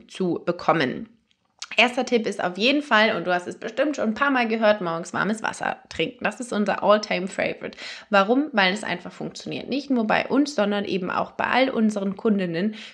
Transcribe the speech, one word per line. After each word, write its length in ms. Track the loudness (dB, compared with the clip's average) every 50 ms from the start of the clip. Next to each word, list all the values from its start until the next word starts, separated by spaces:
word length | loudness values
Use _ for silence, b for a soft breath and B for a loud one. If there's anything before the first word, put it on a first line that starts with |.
| -16 -16
zu 340 | -6 -2 -2 0 0 0 -2
bekommen. 640 | -4 -4 0 2 2 2 4 2 0 -2 -4 -8 -12 _ _ _ _ _ _ _ _ _ _ -16 -4 2 2
Erster 240 | 2 2 2 0 0
Tipp 240 | 2 2 0 0 0
ist 160 | -2 -2 -4
auf 140 | -4 -2 0
jeden 240 | 2 2 2 2
Fall, 340 | 2 2 4 4 6 4 2
und 100 | 0 0
du 80 | 0 0
hast 140 | 0 -2 -4
es 100 | -10 -8
bestimmt 380 | -10 -6 -2 0 0 0 0
schon 140 | 0 -2 -2
ein 40 | 0
paar 180 | 0 0 2
Mal 180 | 2 2 2 0
gehört, 320 | 0 2 4 4 4 4
morgens 320 | 0 -2 -4 -4 -6 -6 -4
warmes 280 | -2 0 0 -2 -2 -2
Wasser 340 | -4 -4 -2 -4 -4 -4 -6 -10 _
trinken. 380 | -4 -4 -4 -4 -4 -4 -4
Das 160 | -4 -4 -4
ist 100 | -8 -4
unser 320 | -2 0 0 0 0 2 4
All-Time-Favorite. 920 | 4 4 4 4 0 -2 -2 -2 -4 -4 -2 -2 -2 -4 -6 -8 -10 -10 B B B B B B B
Warum? 400 | 4 4 6 6 4 2 2 2
Weil 220 | 2 2 2 4 2
es 100 | 0 -4
einfach 300 | -6 -6 -6 -8 -12 -12
funktioniert. 560 | -10 -10 -10 -10 -10 -10 -8 -8 -8 -6 -4
Nicht 200 | -4 -6 -2 0
nur 160 | 0 0 2
bei 220 | 2 2 2 2 2
uns, 280 | 2 2 2 2 0
sondern 280 | 0 0 0 0 -2 -2
eben 260 | -2 -4 -4 -4 -2
auch 220 | -2 -4 -4 -4
bei 140 | -4 -4 -2
all 240 | 0 2 2 2 2
unseren 480 | 2 2 2 2 0 0 -2 -4 -4 -2
Kundinnen 580 | 0 0 2 2 0 0 -2 -2 -2 -2 -4 B B B